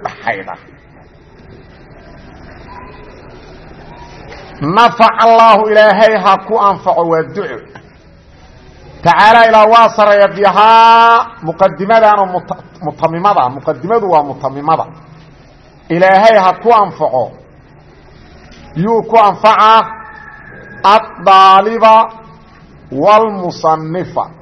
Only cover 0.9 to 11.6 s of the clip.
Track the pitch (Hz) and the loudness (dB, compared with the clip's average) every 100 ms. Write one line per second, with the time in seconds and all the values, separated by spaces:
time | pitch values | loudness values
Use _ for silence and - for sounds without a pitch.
0.9 | _ _ _ _ _ - - - - - | _ _ _ _ _ -20 -20 -20 -20 -20
1.9 | - - - - - - - - 988 1017 | -20 -20 -20 -20 -20 -20 -20 -20 -20 -20
2.9 | 960 960 - - - - - - - - | -20 -20 -20 -20 -20 -20 -20 -20 -20 -20
3.9 | - - - - - - - 147 196 233 | -20 -20 -20 -20 -20 -20 -12 -6 0 0
4.9 | - 226 - 226 226 226 208 214 214 214 | 2 0 2 2 4 4 2 2 2 2
5.9 | 196 220 214 190 190 - 220 202 185 190 | 4 2 0 -2 -2 -4 -2 -2 -2 -4
6.9 | 170 170 160 160 175 170 117 - - - | -4 -2 -4 -6 -10 -12 -14 -20 -20 -20
7.9 | _ _ - _ - - - - - - | _ _ -20 _ -20 -20 -20 -20 -20 -20
8.9 | - 170 165 208 233 226 220 214 233 220 | -8 -2 2 4 4 4 4 4 4 2
9.9 | 220 208 202 196 165 202 185 220 226 226 | 2 2 2 0 0 -2 2 4 4 4
10.9 | 233 233 233 254 - 160 165 | 4 4 2 -2 -10 -12 -2